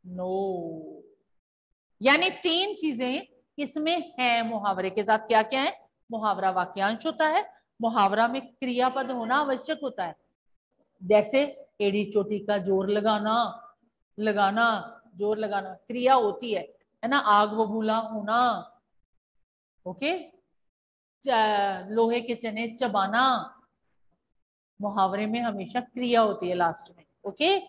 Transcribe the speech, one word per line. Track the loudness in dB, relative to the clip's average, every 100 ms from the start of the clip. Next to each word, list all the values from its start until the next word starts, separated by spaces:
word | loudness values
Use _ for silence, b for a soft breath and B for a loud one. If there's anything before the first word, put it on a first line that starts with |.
| -14
नो। | -8 -4 -4 -4 -4 -8 -10 -14 -18 -20 _ _ _ _ _ _ _ _ 0
यानी | 4 4 2
तीन | -2 0 2 0 -2
चीजें | -4 -2 -4 -4 -8 _ _ -10
इसमें | -8 -4 -2 -2 -4 -2
हैं | 0 2
मुहावरे | 0 -2 -2 -2 -2
के | -2
साथ। | 2 2
क्या | 4 2
क्या | 4 0
है? | 0 -4 _ _ -10
मुहावरा | -4 -2 0 0
वाक्यांश | 0 -2 -2 -2 -2 -4
होता | 0 2
है, | 0 -2 -12 _ -4
मुहावरा | -2 2 2 4 0
में | 0
क्रियापद | -10 -8 -4 0 0 0 -4
होना | -4 0 0
आवश्यक | 0 -4 -4 -6
होता | -6 -6 -8
है, | -8 _ _ _ _ _ _ _ -8
जैसे | 4 4 4 2 0 -4 -14 -2
एड़ी | 0 0 0
चोटी | 0 0 -4
का | -2 -2
जोर | 2 0 2
लगाना, | 2 2 2 2 0 0 -4 -18 _ _ _ _ -4
लगाना, | -2 2 2 4 2 0 -6 -18 _ -6
जोर | -2 -2
लगाना | -2 -4 -6
क्रिया | -14 -10 0 4 4
होती | 4 -2 -4
है, | -6 -6 _ _ -8
है | -2
ना, | 0
आग | 4 4 4
बबूला | 0 -2 -2 -2 -2
होना, | -2 -8 -2 0 2 0 -8 _ _ _ _ _ _ _ _ _ _ _ -14
ओके, | -4 -2 -2 -8 _ _ _ _ _ _ _ _ _
च-, | 0 2 2 2 0 -2 -2
लोहे | 2 2 2
के | -2 -6
चने | -4 -4 -4
चबाना, | -2 0 0 2 4 2 2 -4 -16 _ _ _ _ _ _ _ _ _ _ _ -8
मुहावरे | -4 2 2 2 -2
में | -2
हमेशा | -2 -4 -6 -6
क्रिया | -6 -4 2 4
होती | 4 0 -4
है | 0
last | 0 -2 -14 -20
में, | _ _ -10
ओके। | 0 2 2